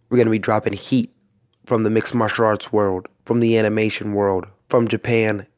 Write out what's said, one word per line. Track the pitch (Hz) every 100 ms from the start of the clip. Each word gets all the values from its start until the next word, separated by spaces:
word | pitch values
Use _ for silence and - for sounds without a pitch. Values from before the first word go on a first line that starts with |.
| _
we're | 123
gonna | 113
be | 110
dropping | 101 107 107
heat | 101 - 131 117 _ _ _ _ _ -
from | 117
the | 107
mixed | 110 107
martial | 120 110 - 113
arts | 104 -
world, | 107 101 92 - _ -
from | 117
the | 117 113
animation | 110 107 110 - 104
world, | 101 101 95 - _ _
from | 127 113
Japan, | 110 - 117 110 104 -